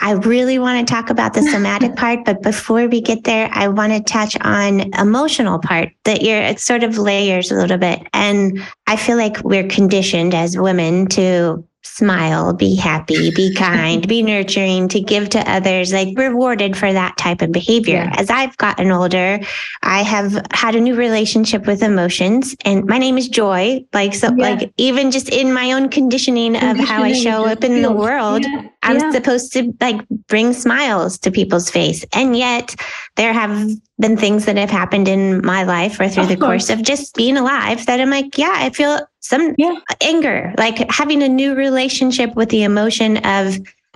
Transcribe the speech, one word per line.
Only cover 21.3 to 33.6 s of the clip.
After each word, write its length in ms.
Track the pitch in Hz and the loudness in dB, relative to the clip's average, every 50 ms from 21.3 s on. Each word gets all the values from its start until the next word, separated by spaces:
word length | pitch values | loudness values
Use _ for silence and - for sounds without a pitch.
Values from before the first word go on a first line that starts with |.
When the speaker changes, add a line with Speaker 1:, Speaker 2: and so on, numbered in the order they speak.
| - 226 220 214 - 202 202 | 2 0 2 2 0 -2 0
Speaker 1:
with 160 | 208 202 196 226 | 0 0 2 2
emotions, 720 | 214 208 185 175 180 175 - 180 190 220 254 262 - - - - | 2 2 2 2 0 0 0 2 2 2 2 0 -2 -6 -4 -2
and 200 | 202 202 190 190 | 0 2 2 2
my 120 | 202 220 254 | 2 0 2
name 180 | 262 262 254 | 2 2 2
is 120 | 262 247 254 | 0 -2 0
Joy. 560 | 226 233 214 196 190 180 190 226 262 262 262 _ - | 0 0 0 2 2 0 0 0 -2 -2 -6 _ -2
Like, 220 | 208 202 202 202 | -2 0 0 -2
so, 160 | - - 233 247 | -2 0 0 2
Speaker 2:
Yeah. 140 | 247 - - | 2 2 0
Speaker 1:
like, 220 | - - - 208 - | 0 -2 -4 -6 -4
even 340 | - 240 262 247 269 277 269 | -2 0 0 2 2 0 0
just 180 | 247 269 269 - | 0 -2 -2 -2
in 220 | - 247 269 262 254 | -2 0 0 0 0
my 200 | 254 247 254 262 | 0 0 0 0
own 160 | 269 269 262 | 0 0 0
conditioning 640 | - 302 262 254 233 262 - - 247 233 233 226 226 | 0 0 2 2 0 0 0 0 0 0 2 0 0
of 200 | 240 254 - 226 254 | 0 2 0 2 2
how 240 | 277 262 220 214 - | 0 0 0 0 2
I 100 | 254 254 | 2 2
Speaker 2:
Conditioning, 100 | 254 233 | 0 0
Speaker 1:
show 200 | 226 220 220 220 | 0 0 0 0
Speaker 2:
just 120 | 220 220 | 0 0
Speaker 1:
up 80 | 226 247 | 0 0
in 180 | 247 240 240 233 | 2 2 2 2
the 60 | 240 | 2
Speaker 2:
feels. 120 | 214 208 | 2 0
Speaker 1:
world, 420 | 208 226 277 285 220 208 208 226 233 | 0 0 0 0 0 0 0 0 -2
Speaker 2:
Yeah. 180 | 277 285 - - - _ - - | -2 -4 -6 -10 -12 _ -6 -2
Speaker 1:
I'm 140 | 220 262 247 | 0 0 2
Speaker 2:
Yeah. 120 | 302 311 | 0 0
Speaker 1:
supposed 420 | 277 254 247 277 247 247 247 - - | 0 0 0 2 0 0 -2 -2 -4
to, 180 | 254 247 240 226 - | -2 -2 -2 -2 -2
like, 200 | 247 254 220 214 - - 214 - - - | -2 -2 -2 -4 -6 -8 -8 -8 -6 -2
bring 240 | 214 214 226 240 247 | 0 2 2 2 0
smiles 640 | 247 - 233 233 269 294 254 214 185 165 185 190 - | 0 0 0 0 0 0 0 0 0 -2 -2 -4 -2
to 120 | - 185 | -4 -2
people's 400 | 185 208 185 190 180 175 175 - | 0 0 0 2 0 -2 -2 0
face. 340 | - 175 165 151 160 160 - - - | -2 0 0 0 -2 -4 -8 -6 -2
And 220 | 214 262 262 240 | 0 0 2 2
yet 380 | 240 254 247 240 240 247 - - - - - - - - - - | 0 0 0 -2 -2 -4 -8 -12 -12 -12 -12 -12 -14 -16 -12 -4
there 160 | - 214 233 226 | -2 -2 0 0
have 360 | 233 220 208 208 208 | 0 0 0 -2 -2